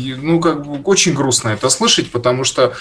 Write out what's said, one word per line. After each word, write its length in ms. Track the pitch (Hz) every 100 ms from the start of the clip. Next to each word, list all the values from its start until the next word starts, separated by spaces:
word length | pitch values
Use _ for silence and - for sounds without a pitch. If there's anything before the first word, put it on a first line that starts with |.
| 131 127
ну, 180 | 151 165
как 260 | 165 147 143
бы 120 | 143
очень 320 | 190 190 175
грустно 340 | 135 139 120 110
это 220 | 107 131
слышать, 400 | - 226 - 135
потому 340 | 127 123 131
что, 300 | 127 - 123 -